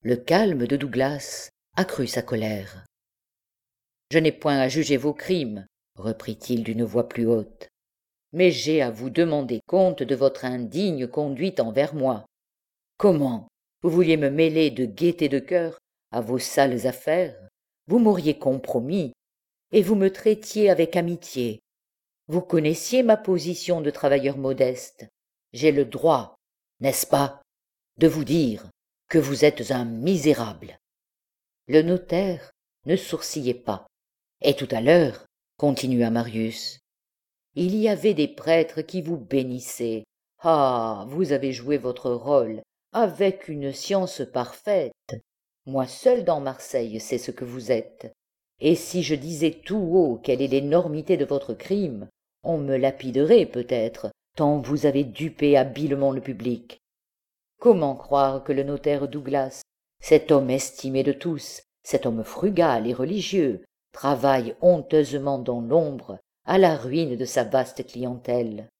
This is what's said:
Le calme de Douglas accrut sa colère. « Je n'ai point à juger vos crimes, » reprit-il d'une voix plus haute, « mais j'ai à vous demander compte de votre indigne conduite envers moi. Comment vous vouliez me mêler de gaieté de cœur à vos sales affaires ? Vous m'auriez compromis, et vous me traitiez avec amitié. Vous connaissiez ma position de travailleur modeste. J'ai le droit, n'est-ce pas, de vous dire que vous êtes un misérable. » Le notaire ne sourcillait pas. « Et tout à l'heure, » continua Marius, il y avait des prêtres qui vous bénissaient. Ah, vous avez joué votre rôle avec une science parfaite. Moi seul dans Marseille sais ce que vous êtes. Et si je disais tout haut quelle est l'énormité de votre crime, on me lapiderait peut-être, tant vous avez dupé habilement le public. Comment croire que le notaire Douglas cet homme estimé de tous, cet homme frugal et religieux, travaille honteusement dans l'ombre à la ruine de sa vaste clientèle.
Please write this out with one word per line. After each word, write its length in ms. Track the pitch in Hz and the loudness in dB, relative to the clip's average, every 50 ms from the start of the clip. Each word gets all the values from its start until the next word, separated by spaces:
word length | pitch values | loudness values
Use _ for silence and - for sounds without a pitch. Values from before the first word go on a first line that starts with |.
Le 140 | _ 113 123 | _ -2 -2
calme 520 | 120 120 - 165 185 226 202 170 131 120 117 | -2 0 0 2 2 2 2 0 -2 -2 -2
de 80 | 139 | -2
Douglas 720 | 139 143 139 110 123 131 135 147 139 - - - - - - _ _ _ _ _ | -2 -4 -4 -2 -2 -2 -2 -2 -6 -10 -12 -14 -14 -14 -18 _ _ _ _ _
accrut 340 | - 185 180 - - 135 117 | -4 -4 -2 -2 -6 -6 -4
sa 120 | - 123 | -4 -6
colère. « 640 | 113 - 131 113 110 110 107 101 95 98 - 90 - _ _ _ _ _ _ _ _ _ _ _ _ _ _ _ _ _ _ _ _ _ _ _ _ _ | -4 -4 -4 -4 -4 -4 -6 -6 -10 -12 -16 -20 -20 _ _ _ _ _ _ _ _ _ _ _ _ _ _ _ _ _ _ _ _ _ _ _ _ _
Je 80 | - 165 | 2 4
n'ai 120 | 160 156 | 4 4
point 260 | 147 - - 156 143 139 | 0 0 0 0 2 2
à 100 | 131 127 | 2 0
juger 300 | 127 156 156 139 147 127 | 0 -2 0 0 0 0
vos 160 | 123 151 147 | 0 -2 -4
crimes, » 520 | - - - 190 175 143 117 104 101 95 _ _ _ _ _ _ | -4 -4 -4 -2 -2 -2 -4 -8 -10 -12 _ _ _ _ _ _
reprit-il 680 | - 95 110 110 - - - 110 - - - 123 113 113 | -10 -8 -8 -8 -6 -8 -12 -12 -12 -6 -4 -4 -4 -2
d'une 200 | 107 113 113 120 | -4 -4 -4 -4
voix 240 | 107 98 120 113 - | -2 -2 -2 -4 -2
plus 200 | - - 117 113 | -4 -2 0 2
haute, « 420 | 117 110 104 - - _ - - _ _ _ _ _ _ _ _ _ _ _ _ - | 2 0 0 -6 -14 _ -20 -20 _ _ _ _ _ _ _ _ _ _ _ _ -2
mais 180 | 160 185 180 | 2 2 2
j'ai 300 | 156 120 - 151 156 156 | 2 2 -2 0 2 2
à 100 | 135 120 | 2 0
vous 180 | 110 107 120 131 | -2 -6 -10 -6
demander 520 | 107 - 170 170 156 147 139 120 123 110 _ - | 0 0 0 2 2 -2 -2 -2 -6 -6 _ 0
compte 360 | - 190 190 185 185 - 135 | 2 4 4 4 2 -2 -2
de 120 | 117 139 | -2 0
votre 300 | 120 135 135 135 - - | 2 2 2 2 0 -8
indigne 640 | 127 127 123 120 110 - 156 202 202 165 139 127 120 | -6 -6 -6 -8 -6 -4 -2 -2 -2 -2 -2 -6 -6
conduite 520 | - 151 151 143 139 123 165 190 180 - | -4 -4 -4 -4 -4 -4 -4 -4 -2 -2
envers 360 | 123 113 107 135 143 143 143 | -2 0 2 0 0 0 -2
moi. 300 | 151 131 131 123 104 - _ _ _ _ _ _ _ _ _ _ _ _ _ _ _ | -2 0 0 0 -2 -6 _ _ _ _ _ _ _ _ _ _ _ _ _ _ _
Comment 500 | - 202 180 151 143 131 120 110 - - _ _ _ _ _ _ | 4 4 4 4 2 0 -2 -4 -8 -14 _ _ _ _ _ _
vous 80 | - 175 | -2 2
vouliez 280 | 160 175 185 160 160 156 | 4 4 4 6 4 4
me 120 | 147 139 | 4 0
mêler 420 | 139 151 165 160 156 160 160 147 | 2 4 2 4 4 4 2 2
de 140 | 120 123 127 | 2 0 -4
gaieté 440 | 110 101 - 160 175 165 170 160 143 | -4 -2 0 0 0 2 2 0 0
de 100 | 135 135 | 0 -2
cœur 400 | 127 - 185 175 170 165 - - _ _ _ _ _ _ | -2 0 0 0 0 -2 -8 -12 _ _ _ _ _ _
à 80 | - 117 | -6 -6
vos 200 | 117 107 123 127 | -4 -2 -4 -4
sales 460 | - - - - 139 135 123 117 107 | -4 -2 2 2 2 2 2 -2 -2
affaires ? 540 | 127 123 - - - 156 175 185 151 117 - - - _ _ _ _ _ _ _ - | -4 -4 -4 -4 -2 0 0 0 -2 -6 -16 -20 -20 _ _ _ _ _ _ _ 0
Vous 120 | 175 247 | 2 4
m'auriez 380 | 233 214 202 175 151 151 147 - | 4 4 4 2 2 0 -2 0
compromis, 760 | - 139 131 135 131 - - 127 117 135 170 202 165 123 - _ _ _ _ _ _ _ _ _ _ _ | 0 -2 -2 -2 -4 -2 -2 -2 -2 -2 -2 -2 -4 -4 -8 _ _ _ _ _ _ _ _ _ _ _
et 100 | - 214 | 2 4
vous 140 | 190 175 220 | 4 4 4
me 160 | 202 190 196 | 4 4 2
traitiez 580 | 190 - - 214 214 214 208 - - 214 214 202 | 0 2 2 0 0 0 -2 -8 -2 2 4 4
avec 280 | 180 151 170 165 - 185 | 6 6 4 2 2 -2
amitié. 640 | 170 170 175 165 - - - 131 120 120 107 110 _ _ _ _ _ _ _ _ _ _ _ _ _ - | -2 -2 -4 -6 -8 -10 -6 -4 -4 -4 -4 -8 _ _ _ _ _ _ _ _ _ _ _ _ _ -4
Vous 140 | 151 175 | -4 -4
connaissiez 640 | 175 - - 165 151 151 165 - - - 247 254 254 | -2 0 0 2 2 2 0 -2 -4 0 2 2 4
ma 120 | 233 214 | 4 4
position 640 | 214 214 - 190 175 143 170 180 - - - 175 165 | 2 4 0 -2 0 0 -4 -8 -8 -2 -2 -2 -2
de 100 | 156 147 | -2 -4
travailleur 480 | 143 - - 143 139 139 131 139 139 135 | -4 0 2 2 2 4 2 0 -4 -2
modeste. 680 | 135 135 135 127 135 123 127 127 - - _ _ 113 - _ _ _ _ _ _ _ _ - | -2 -4 0 0 0 0 0 -6 -10 -18 _ _ -20 -20 _ _ _ _ _ _ _ _ -10
J'ai 180 | 120 135 156 | 2 4 4
le 140 | 143 139 139 | 4 4 0
droit, 500 | 117 - 131 - 165 156 131 110 - - _ _ _ _ _ _ _ _ _ | 0 -2 0 2 4 4 2 0 -4 -16 _ _ _ _ _ _ _ _ _
n'est-ce 280 | 117 135 127 - - - | -4 -4 -2 -2 0 2
pas, 340 | - 139 139 139 139 - _ _ _ _ _ _ _ _ _ _ _ - | 2 2 2 0 -2 -10 _ _ _ _ _ _ _ _ _ _ _ 4
de 100 | 156 160 | 4 4
vous 160 | 139 156 147 | 4 2 -2
dire 460 | 120 147 170 156 123 107 - - 92 _ _ _ _ _ _ _ _ | 0 2 2 2 0 -2 -4 -10 -18 _ _ _ _ _ _ _ _
que 100 | - 165 | 2 2
vous 280 | 143 135 139 123 147 | 2 2 0 4 4
êtes 260 | 151 143 - 123 - | 4 4 2 -6 -4
un 140 | 135 123 123 | -4 -4 -4
misérable. » 920 | 117 117 113 120 170 196 175 139 151 143 123 117 107 98 - - 90 - _ _ _ _ _ _ _ _ _ _ _ _ _ _ _ _ _ _ - | -6 -6 -4 -2 0 0 2 2 2 2 2 -2 -8 -10 -14 -18 -20 -20 _ _ _ _ _ _ _ _ _ _ _ _ _ _ _ _ _ _ 4
Le 140 | 131 156 156 | 4 4 4
notaire 680 | 170 180 180 180 - 170 175 196 196 175 151 - - _ _ _ _ _ _ _ | 4 0 -2 -2 -2 -2 -2 0 -2 -4 -8 -10 -20 _ _ _ _ _ _ _
ne 100 | 147 170 | -2 -2
sourcillait 580 | 190 - - - 156 - - - 156 135 123 123 | -2 -2 -4 -8 -8 -8 -8 -8 -4 -4 -4 -4
pas. « 340 | 123 - - 104 95 - _ _ _ _ _ _ _ _ _ _ _ | -4 -4 -6 -6 -6 -8 _ _ _ _ _ _ _ _ _ _ _
Et 140 | - 143 139 | 0 0 0
tout 120 | - 139 117 | 0 -4 -6
à 100 | - 113 | -4 0
l'heure, » 440 | 113 135 165 175 165 131 107 - - _ _ _ _ _ _ _ | 4 6 6 6 6 2 -2 -8 -18 _ _ _ _ _ _ _
continua 520 | - 147 135 - - 127 131 120 120 113 | 0 0 0 0 -2 -2 0 2 2 2
Marius, 720 | 113 117 117 117 107 113 113 113 113 - - - - - _ _ _ _ _ _ _ _ _ _ _ _ _ _ _ | 0 -2 -2 -4 -4 -4 -4 -4 -6 -8 -12 -14 -14 -16 _ _ _ _ _ _ _ _ _ _ _ _ _ _ _
il 200 | - 175 185 190 | -4 -2 -2 0
y 140 | 220 214 220 | 2 2 2
avait 240 | 208 175 - 220 202 | 0 2 2 0 2
des 140 | 147 151 143 | 2 0 -2
prêtres 540 | - - - 160 165 165 160 165 - 160 | -2 -6 0 4 4 4 4 2 -2 -8
qui 200 | 151 - - 185 | -8 -6 -6 -8
vous 160 | 160 160 170 156 | -4 -4 -6 -8
bénissaient. 880 | 117 - 139 135 131 131 123 127 120 - - - 123 117 113 110 104 _ _ _ _ _ _ _ | -6 -2 -2 -2 -2 -2 -6 -10 -10 -12 -10 -6 -4 -4 -4 -6 -8 _ _ _ _ _ _ _
Ah, 640 | - 170 165 151 139 131 127 117 113 113 110 101 95 120 | 0 2 4 4 4 2 2 0 -2 -4 -6 -8 -10 -10
vous 220 | 139 165 190 151 | -4 -4 -2 0
avez 200 | 143 135 135 135 | 0 -2 -2 -4
joué 260 | 127 113 120 131 147 139 | -6 -6 -4 -4 -4 -2
votre 340 | 113 127 123 - - 127 | -2 -6 -8 -6 -4 -4
rôle 500 | 123 120 113 135 147 139 120 110 113 107 - _ _ _ _ _ _ | -4 -4 -2 2 2 2 2 2 -6 -10 -14 _ _ _ _ _ _
avec 560 | 214 233 196 156 139 202 196 190 190 - - | 0 0 0 0 0 0 0 0 -2 -10 -12
une 240 | 156 147 139 139 135 | -10 -8 -8 -8 -8
science 480 | - - - 196 196 185 - - - 135 165 | -8 -6 -2 -2 -2 -2 -2 -6 -8 -10 -6
parfaite. 600 | - 127 123 - - - _ 208 208 185 151 117 - _ _ - - 110 _ _ _ _ _ _ _ _ _ | -4 -4 -4 -4 -8 -12 _ 0 0 0 0 -2 -8 _ _ -14 -14 -14 _ _ _ _ _ _ _ _ _
Moi 200 | - 135 135 127 | -6 -2 -2 -2
seul 380 | 127 - - - 254 254 240 190 | -2 -6 0 2 4 4 4 2
dans 160 | 175 165 147 | 0 0 0
Marseille 600 | 139 135 131 - - - - 131 117 113 107 110 | -2 -6 -8 -8 -14 -6 -4 -4 -4 -4 -6 -10
sais 180 | - - 131 120 | -6 -4 -4 -4
ce 140 | - - | -4 -6
que 120 | 113 - 127 | -10 -10 -10
vous 280 | 123 120 131 117 117 | -12 -10 -12 -2 0
êtes. 400 | 127 113 - - - _ - 110 _ _ _ _ _ _ _ _ _ _ | 0 0 0 -6 -14 _ -20 -20 _ _ _ _ _ _ _ _ _ _
Et 140 | - 151 170 | 2 2 2
si 280 | - - - - 180 165 | 2 0 -4 -4 -4 -2
je 120 | 135 156 | 0 -2
disais 360 | 143 131 160 170 147 156 160 | -4 -4 -8 -6 -2 -2 -2
tout 240 | - - _ - 190 | -2 -2 _ -6 -4
haut 420 | 220 196 165 165 190 175 143 120 117 | -4 -2 2 4 4 4 4 0 -4
quelle 240 | - - 131 123 | 0 -2 0 0
est 60 | 139 135 | 0 0
l'énormité 720 | 127 139 139 143 147 175 180 170 151 156 151 - 190 160 | 0 0 2 4 2 2 2 2 -4 -6 -2 0 0 0
de 80 | 143 | 0
votre 280 | 131 143 135 - - 113 | -2 -2 -4 -4 -6 -10
crime, 540 | - - - 196 208 202 156 120 104 101 - _ _ _ _ _ _ _ | -10 -6 -4 -2 -2 -2 -4 -6 -10 -14 -16 _ _ _ _ _ _ _
on 140 | - 165 156 | -4 -4 -2
me 200 | 143 139 135 131 | -2 -2 0 2
lapiderait 680 | 131 135 131 - 127 131 120 135 143 160 226 233 175 | 2 0 0 -2 -10 -4 0 0 4 6 6 6 6
peut-être, 640 | - - 123 120 - 131 117 110 117 113 - - 104 - _ _ _ _ | 4 -2 -8 -4 -2 -2 -2 -2 -2 -6 -8 -12 -12 -12 _ _ _ _
tant 260 | - 156 143 147 147 | 0 2 2 2 0
vous 240 | 123 120 143 147 135 | -2 -2 -4 2 2
avez 180 | 151 135 139 143 | 2 2 2 0
dupé 540 | 123 104 - 151 160 - - 147 147 143 135 | -2 -4 -8 -8 -8 -4 0 4 6 6 6
habilement 540 | 127 135 120 - 147 147 139 139 139 139 | 4 2 -2 -6 -4 -2 -2 0 0 0
le 100 | 131 131 | 0 -2
public. 580 | 123 - 131 95 113 123 120 113 120 _ - _ _ _ _ _ _ _ _ _ _ _ _ _ _ _ _ _ | -8 -8 -10 -6 -4 -4 -4 -6 -8 _ -20 _ _ _ _ _ _ _ _ _ _ _ _ _ _ _ _ _
Comment 360 | - 240 220 180 156 139 135 | 4 6 6 6 4 -2 -2
croire 480 | 123 - - 139 139 139 135 135 135 131 | -4 -4 0 2 4 4 4 2 -4 -4
que 100 | - 147 | -2 -2
le 100 | 135 139 | -2 -2
notaire 460 | 139 143 139 - 151 147 143 143 135 | -2 -4 -4 -2 -2 0 0 -2 -6
Douglas 520 | 123 147 139 131 135 139 135 135 135 - - _ _ _ _ _ _ _ | -6 -8 -8 -2 -2 -2 -2 -2 -6 -14 -20 _ _ _ _ _ _ _
cet 300 | - - 156 151 - - | 2 6 6 6 6 6
homme 180 | 156 139 135 123 | 4 4 4 2
estimé 540 | 127 135 - - - - - 135 131 135 135 | -2 -2 -2 -6 -12 -10 -8 -4 -2 0 0
de 80 | 143 | 0
tous, 500 | 139 - - 175 165 143 - - - - _ _ _ _ _ | -2 -2 -4 -6 -6 -6 -8 -12 -16 -18 _ _ _ _ _
cet 220 | - - 131 - | -4 -4 -2 -2
homme 180 | 123 117 113 110 | -2 -4 -4 -6
frugal 640 | - - - - 208 202 170 170 156 127 117 110 117 | -8 -8 -4 -2 -2 2 2 2 2 2 0 -2 -4
et 60 | 127 | -4
religieux, 720 | 117 131 147 196 208 180 - 190 196 160 139 107 90 - _ _ _ _ _ | -4 -4 -4 -4 -6 -6 -2 0 0 0 0 -2 -4 -10 _ _ _ _ _
travaille 640 | _ - - 135 143 127 117 139 135 131 120 113 - _ | _ -4 -2 -2 -2 2 4 4 4 4 0 -4 -8 _
honteusement 800 | - 180 180 160 139 - - 156 147 139 135 143 135 139 139 135 | 4 4 4 4 2 2 2 2 2 2 -2 -6 -4 -4 -4 -4
dans 220 | 123 135 123 120 | -4 -4 -4 -4
l'ombre 580 | 117 113 135 170 165 147 139 123 - - 98 92 _ _ _ _ _ | -2 0 2 2 2 0 -6 -10 -12 -14 -16 -16 _ _ _ _ _
à 120 | - 156 190 | 0 4 4
la 180 | 190 175 160 | 6 4 4
ruine 400 | 139 117 127 127 165 165 147 123 | 0 -4 -4 -2 -2 -2 -2 -4
de 100 | 117 131 | -6 -6
sa 180 | 117 - 139 120 | -2 -2 -2 -2
vaste 420 | 107 - 131 123 - - - 131 | 2 0 0 0 -2 -8 -14 -14
clientèle. 840 | - - 120 123 123 123 123 120 - 120 123 120 113 107 104 107 - _ | -12 -10 -10 -8 -8 -8 -10 -6 -4 -2 -2 -2 -4 -6 -12 -14 -18 _